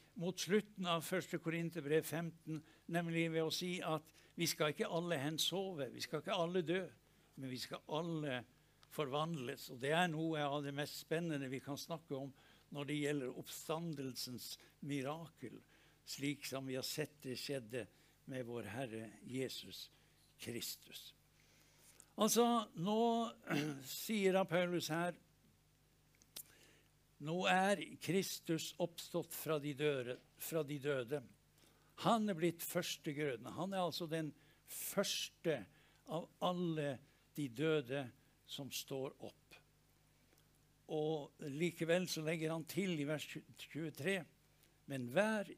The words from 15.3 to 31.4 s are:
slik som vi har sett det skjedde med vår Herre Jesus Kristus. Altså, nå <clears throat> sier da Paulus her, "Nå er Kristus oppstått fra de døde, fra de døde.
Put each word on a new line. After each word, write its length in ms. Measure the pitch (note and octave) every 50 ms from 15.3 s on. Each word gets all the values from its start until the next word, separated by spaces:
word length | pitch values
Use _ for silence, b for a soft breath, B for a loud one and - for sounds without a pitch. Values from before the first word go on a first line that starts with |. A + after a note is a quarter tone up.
| - - - A2 G#2+ G#2+ - B B B B B B B B -
slik 380 | - - C3+ C#3+ D3 C3 - -
som 200 | - C3+ C3 C3+
vi 100 | C3 C3
har 80 | B2
sett 320 | - - - D3+ C#3+ - - -
det 120 | C3+ B2+ A#2
skjedde 460 | - - C#3+ C3+ A#2 G#2+ A2+ B2+ G#2+ - b b b b b b b - C#3
med 140 | C3 B2 A#2
vår 200 | A#2+ A#2+ G#2+ G2+ G2
Herre 360 | A#2+ C#3 A#2+ A2 A2 A2+ A2+ - - - G#2+
Jesus 600 | A#2+ C3 C3 A#2 - - - G2 F#2 - - - b b b b b b b b b _
Kristus. 720 | - A#2 A#2 A#2+ - - - - - - - - - - - - _ _ B B B B B B B B B B B B B B B B B -
Altså, 260 | G#3 G#3+ G#3 A3 A#3+ A#3 A#3+ A#3 G#3 G#3 -
nå 260 | D#3 D#3+ G3 G#3 A3 A#3 A#3 A3+ A#3 A#3 A3+ - - - -
<clears throat> 360 | - C#3+ D3 D3+ D3 C3+ C3+ B2+
sier 480 | - - - - A3 G#3+ G3 F#3+ F3+
da 80 | F#3+ F#3+ F#3+
Paulus 420 | - F3+ F3+ F3 F3+ E3+ - - D#3
her, 240 | E3 F3 F3 F3 - - _ _ _ _ - - _ _ _ _ _ _ _ _ _ _ _ _ _ - _ _ - B B B B B B B B B B B _ _ _ _ _
"Nå 240 | D3 D3 E3 F3+ F#3+
er 320 | G3 F3+ F#3 F#3+ G3 G#3 F3 D#3+ - - D3 -
Kristus 680 | - F#3+ G3 F3+ - - - - - E3 D#3+ D#3+ - - - F3+
oppstått 480 | E3 E3 - - - - F3 D3+ -
fra 300 | - - - D#3+ D#3+ D3+ C#3
de 140 | D3 C#3+ B2
døde, 380 | D3+ D3+ C#3+ C3+ B2 A#2+ B2+ - - - _ - -
fra 220 | - D#3+ E3 D#3
de 120 | C3+ D3 C#3+ B2+
døde. 380 | D3 C#3+ C3 B2 A2 C#3+ D3 B2 - - _